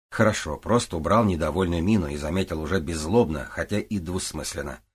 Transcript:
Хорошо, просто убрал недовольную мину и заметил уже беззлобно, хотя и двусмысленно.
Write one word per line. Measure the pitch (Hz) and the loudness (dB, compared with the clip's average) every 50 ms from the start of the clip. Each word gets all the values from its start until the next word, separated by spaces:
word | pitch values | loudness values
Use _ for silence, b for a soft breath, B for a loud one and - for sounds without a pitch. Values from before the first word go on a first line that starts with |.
| _ _ | _ _
Хорошо, | - - 113 107 101 - - - 73 | 0 2 4 4 2 2 -2 -6 -6
просто | 69 - - 107 120 - - - | -6 -2 2 2 2 2 0 -4
убрал | 82 76 80 92 110 - | -4 0 2 4 4 6
недовольную | 104 90 78 80 78 76 85 92 87 85 85 82 | 4 4 2 0 0 0 2 0 2 2 2 2
мину | 95 113 104 85 73 | 4 4 4 2 0
и | 73 | -4
заметил | 71 73 76 82 95 95 - 85 80 78 | -4 -4 -2 -2 -2 -2 -2 -4 -4 -2
уже | 78 87 98 | -2 -2 -2
беззлобно, | 78 71 85 80 76 80 95 120 - 76 78 73 62 | -2 -2 -4 -4 -2 2 2 2 4 2 0 -4 -6
хотя | - - - 82 - 104 104 | -6 -6 -6 -4 -2 -2 -4
и | - - 107 101 | -2 -2 -4 -4
двусмысленно. | 82 82 90 92 - - - 78 71 - - - 71 69 65 - _ _ _ | -4 -4 -4 -4 -4 -6 -6 -8 -8 -6 -6 -6 -6 -6 -8 -12 _ _ _